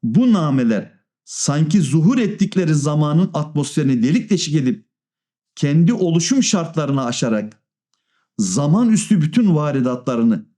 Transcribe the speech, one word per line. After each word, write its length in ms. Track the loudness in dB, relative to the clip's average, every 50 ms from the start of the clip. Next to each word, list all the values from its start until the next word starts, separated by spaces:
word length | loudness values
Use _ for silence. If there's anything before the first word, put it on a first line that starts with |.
Bu 300 | -4 2 2 2 4 4
nameler 600 | 2 2 2 0 0 2 2 0 0 -2 -4 -8 _ _ _ _ _ _ _
sanki 560 | -18 -10 -6 -4 -2 0 0 0 2 2 2
zuhur 380 | 2 2 0 2 2 4 2 2
ettikleri 560 | 0 -2 -2 -2 -4 -2 0 -2 0 0 0
zamanın 560 | 0 0 -2 0 0 0 2 2 0 0 0 -2
atmosferini 680 | -6 -6 -4 -4 -4 -4 -2 -4 -2 0 0 0 0
delik 280 | 0 0 0 -2 0 -2
deşik 240 | -2 -2 -2 -2 -2
edip 320 | 0 0 0 -2 -4 _ _ _ _ _ _ _ _ _ _ _ _ _ _ _
kendi 360 | -4 -2 0 2 4 4 4
oluşum 500 | 2 0 0 0 0 0 0 0 0 0
şartlarını 640 | 2 0 0 -2 -4 -4 -6 -6 -4 -2 -2 -2 -2
aşarak 580 | -4 -4 -4 -2 -2 -2 -2 -4 -8 -14 _ _ _ _ _ _ _ _ _ _ _ _ _ _ _ _ -4
zaman 500 | -4 -2 -2 -2 0 2 2 2 2 2
üstü 320 | 2 0 2 0 0 2
bütün 320 | 2 0 2 2 2 2 2
varidatlarını 920 | 2 0 -2 -2 -2 -2 -2 -4 -4 -4 -4 -2 0 2 2 2 0 -4 _ _